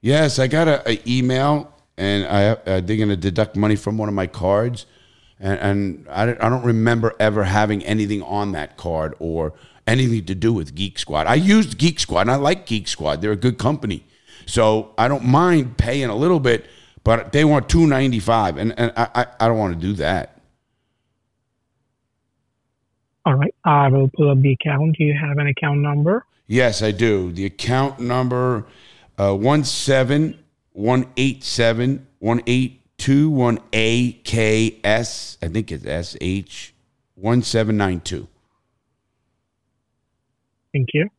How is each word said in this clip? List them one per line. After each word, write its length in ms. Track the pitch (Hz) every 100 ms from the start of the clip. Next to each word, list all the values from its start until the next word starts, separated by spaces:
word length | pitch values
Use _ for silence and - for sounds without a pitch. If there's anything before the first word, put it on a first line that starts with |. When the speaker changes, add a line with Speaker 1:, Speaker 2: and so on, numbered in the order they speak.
Speaker 1:
Yes, 380 | 110 147 156 131
I 80 | 131
got 220 | 151 165
a, 200 | 143 -
a 100 | 113 113
email, 680 | 127 127 127 139 151 147 _ _ -
and 300 | 98 101 82
I, 220 | 101 101
uh, 320 | 113 - 95
they're 160 | 90 107
gonna 200 | 107 98
deduct 400 | 92 87 107 95
money 200 | 104 104
from 220 | - 110
one 100 | 107
of 60 |
my 120 | 101 92
cards, 600 | - 92 101 117 117 - _ _ _ _ _
and, 200 | 98 95
and 480 | 101 98 98 76 -
I, 220 | 76 113 117
I 40 | 110
don't 160 | 123
remember 500 | 120 113 113 117 113 -
ever 240 | 107 104
having 400 | 98 101 107 104
anything 380 | 87 110 104 104
on 300 | 87 101 101
that 240 | 90 76 -
card 380 | 90 82 78 -
or 360 | 82 82 78 - - _ -
anything 380 | 131 127 113 82
to 80 |
do 180 | 95 113
with 220 | 113 73
Geek 240 | 71 98 -
Squad. 280 | - 76 80
I 80 | 127
used 420 | 185 214 175 107
Geek 220 | 160 165
Squad, 220 | - 85
and 80 | 104
I 60 | 135
like 300 | 139 185 -
Geek 220 | 110 95
Squad. 320 | - 76 73
They're 100 | 101
a 40 | 104
good 220 | 123 120
company. 460 | 123 151 110 92 _ _ _ - -
So 480 | - 110 110 107 -
I 100 | 120
don't 160 | 139
mind 540 | 123 135 180 170 123 117
paying 300 | 117 135 131
a 60 |
little 260 | 107 156 175
bit, 260 | 127 117 - - _ -
but 280 | - 113 -
they 120 | 143
want 240 | 156 147 -
two 180 | 165 165
ninety-five, 680 | 135 135 120 92 113 101 73
and, 200 | 107 -
and 140 | 117 -
I, 120 | 117
I, 120 | 123 123 -
I 80 | 113
don't 100 | 113
wanna 180 | 101 85
do 160 | 90
that. 380 | 101 76 90 - _ _ _ _ _ _ _ _ _ _ _ _ _ _ _ _ _ _ _ _ _ _ _ _ _ _ _ _ _
Speaker 2:
All 100 | -
right, 200 | 135 147 -
I 240 | - 143 139
will 200 | 135 135
pull 220 | - 147
up 100 | 139
the 120 | 139
account. 440 | 131 151 139 156 156
Do 80 |
you 100 | 151 147
have 180 | 151 143
an 100 | 143
account 320 | 139 151 143
number? 440 | 147 143 151 214 - _ _
Speaker 1:
Yes, 340 | 113 127 95
I 120 | 110
do. 400 | 98 113 101 90
The 120 | 85
account 540 | 98 - - 127 139 131
number, 680 | 120 123 127 127 127 120 113 - - - _ -
uh, 160 | 98
one 300 | 98 113 151
seven 720 | 135 - - 135 127 143 156 - _ _ _
one 360 | - 104 127 127 -
eight 260 | 135 131
seven 640 | - - 117 113 123 139 - _
one 200 | 104 120 117
eight 360 | 123 131 - _ _
two 320 | - 139 151
one 280 | 143 123 117 -
A 400 | 110 110 117 123
K 680 | 120 - 117 110 110 113 -
S. 540 | 101 110 120 - - -
I 60 | 85
think 240 | 90 110
it's 120 | 78
S 320 | 50 78 85 -
H 520 | 90 98 92 - - _ _ _ _ _
one 260 | 98 120
seven 340 | - 113 107 107
nine 240 | 101 87
two. 280 | - 80 52 _ _ _ _ _ _ _ _ _ _ _ _ _ _ _ _ _ _ _ _ _ _ _ _
Speaker 2:
Thank 180 | 143 127
you. 160 | 151 190